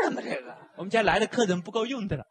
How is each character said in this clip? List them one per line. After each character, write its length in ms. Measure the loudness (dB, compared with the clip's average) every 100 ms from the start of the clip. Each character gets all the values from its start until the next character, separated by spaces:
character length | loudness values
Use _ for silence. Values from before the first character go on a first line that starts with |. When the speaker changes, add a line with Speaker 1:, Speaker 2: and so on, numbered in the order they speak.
Speaker 1:
的 80 | 4
吗？ 100 | 0
这 180 | -6 -8
个。 160 | -8 -18 -18 -12
Speaker 2:
我 60 |
们 60 | 0
家 140 | 2
来 160 | 4 4
的 80 | 2
客 180 | 2 2
人 160 | 2
不 80 | -2
够 160 | -2 -2
用 220 | -2 -4
的 100 | -6
了。 80 | -8